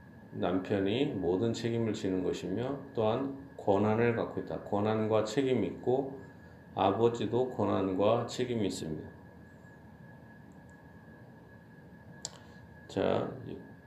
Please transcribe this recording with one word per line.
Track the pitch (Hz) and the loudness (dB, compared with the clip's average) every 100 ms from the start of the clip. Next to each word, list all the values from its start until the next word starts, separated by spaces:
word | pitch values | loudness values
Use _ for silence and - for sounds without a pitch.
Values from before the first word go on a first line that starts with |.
| - - - | -20 -20 -12
남편이 | 107 92 92 - 104 95 113 147 | -4 0 0 0 0 2 2 0
모든 | 113 85 92 117 | 0 0 2 2
책임을 | 113 117 117 113 | 0 -2 0 0
지는 | 98 98 92 | -2 -2 0
것이며, | 87 85 90 101 127 143 - | 0 -2 -2 -2 -2 -6 -6
또한 | - 107 120 139 - - - | 0 2 2 -2 -6 -14 -4
권한을 | - 98 107 110 120 | 2 4 4 4 4
갖고 | 113 87 - | 2 -2 -4
있다. | 92 82 | -4 -6
권한과 | - 101 107 110 107 110 | -2 0 2 2 4 2
책임이 | 104 - 135 120 90 | 2 0 2 2 0
있고, | - - 131 139 - - - - - - | -2 2 2 0 -8 -14 -18 -20 -20 -10
아버지도 | 101 98 101 117 117 107 117 127 | 0 2 6 4 4 0 2 0
권한과 | - 101 101 95 92 104 120 120 | 2 2 2 2 4 4 4 0
책임이 | - 123 117 95 | -4 -2 0 0
있습니다. | - 80 78 - - - - - - - - - - - - - - - - - - - - - - - - - - - - - - - - - - - - - - - | -2 -6 -6 -10 -16 -20 -20 -20 -20 -20 -20 -20 -20 -20 -20 -20 -20 -20 -20 -20 -20 -20 -20 -20 -20 -20 -20 -20 -20 -20 -20 -20 -20 -20 -16 -16 -16 -20 -20 -20 -20 -6
자, | 98 95 98 - - - - - - | 0 2 2 0 -6 -10 -12 -12 -18